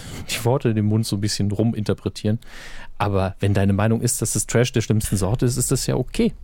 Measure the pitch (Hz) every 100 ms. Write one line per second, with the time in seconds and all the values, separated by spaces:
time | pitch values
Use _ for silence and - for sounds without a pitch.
0 | - - - - 117 139 120 107 104 110
1 | 110 101 104 - 101 101 113 107 104 -
2 | 98 - 107 - - - - - - -
3 | 101 98 95 - 101 101 98 98 110 113
4 | 123 - 113 107 - 117 120 117 - 110
5 | - 98 92 123 127 127 123 135 - 131
6 | - - 226 -